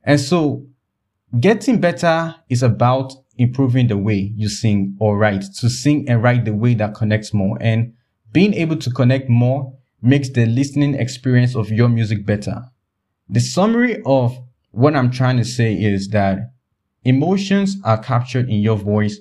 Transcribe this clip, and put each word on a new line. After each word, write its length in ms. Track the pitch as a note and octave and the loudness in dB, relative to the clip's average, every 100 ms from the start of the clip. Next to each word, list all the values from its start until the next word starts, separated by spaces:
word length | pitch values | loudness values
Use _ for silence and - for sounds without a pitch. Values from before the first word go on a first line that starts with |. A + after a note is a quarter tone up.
And 160 | - C#3+ | 2 0
so 480 | - F3 D3+ A2+ - _ _ _ _ _ _ A#2+ | 2 0 0 -4 -12 _ _ _ _ _ _ 0
getting 400 | F3+ A3+ - G#3 | 2 2 2 2
better 560 | F3 E3 E3+ E3 E3 - _ | 0 0 0 0 -4 -10 _
is 140 | B2 | 0
about 500 | B2+ G2 A#2+ C3 C3 - _ - | 2 2 2 2 -4 -12 _ -2
improving 500 | B2 B2+ C3+ B2+ A#2 | -2 2 0 2 2
the 100 | G2+ | 0
way 360 | G2+ G2+ G2 | 0 -2 -2
you 140 | A2 G#2 | -4 -6
sing 480 | - A2 G2+ G2 - | -2 0 0 -2 -2
or 180 | G#2+ G2+ | 0 2
write, 280 | G#2+ G2 G2 - | 0 0 -6 -4
to 100 | A#2+ | -4
sing 400 | - D3 D3 - | 0 0 0 0
and 120 | A#2 | 2
write 220 | A#2+ B2 | 2 2
the 100 | A2 | 0
way 200 | G#2 A#2+ | 0 0
that 220 | A#2 G#2 | 0 -2
connects 380 | - G#2+ G#2+ - | -2 -2 -2 -2
more. 240 | G#2 G2 - | -2 -2 -2
And 320 | A2+ A2+ A#2 _ _ _ _ | -2 0 -4 _ _ _ _
being 200 | D3+ G#3 | 2 2
able 200 | F3+ D#3+ | 2 -2
to 140 | D#3 B2 | -2 -4
connect 400 | A#2+ B2 C3+ C3+ | 0 2 2 2
more 440 | A#2+ B2 C3+ B2+ - _ _ | 2 2 0 -6 -14 _ _
makes 280 | A#2 C#3 C3 | 2 2 0
the 160 | B2 | 0
listening 500 | A#2 A#2 C#3+ C#3 C#3+ | 0 0 -2 0 0
experience 600 | - A#2 - B2+ B2 B2 | 0 -6 -4 0 2 2
of 160 | A2 G#2 | -2 -4
your 160 | A2 A#2+ | 0 2
music 380 | A#2 G#2+ G#2 | 2 -2 -2
better. 360 | G2+ G#2 - - - _ _ _ _ _ - | -2 -4 -4 -10 -12 _ _ _ _ _ -4
The 100 | A#2+ | -2
summary 600 | B2 F3+ G#3 A#3 A#3+ G#3+ | -2 0 2 2 0 -2
of 320 | C3 C3+ B2 - - _ _ | 0 0 0 -4 -18 _ _
what 240 | - C#3+ | 2 2
I'm 160 | D3+ B2 | 4 0
trying 260 | B2+ B2+ B2+ | 0 0 2
to 80 | |
say 280 | A2 - A2+ | -2 0 0
is 360 | F#2 G#2 G2 G2 | 2 0 0 0
that 420 | G#2+ G2 G2 A#2 _ _ _ _ _ | 0 0 -2 -6 _ _ _ _ _
emotions 720 | B2+ C3 D#3+ G3 G3 G3 G3 G3 | 0 2 2 0 0 0 0 -2
are 140 | A2+ A2 | -2 -2
captured 520 | - A#2+ B2 C3 - | 0 -4 -2 -4 -2
in 100 | G#2+ | 0
your 180 | G#2+ G#2+ | 0 0
voice 400 | G2 G#2 G#2 G#2 | 0 0 0 -4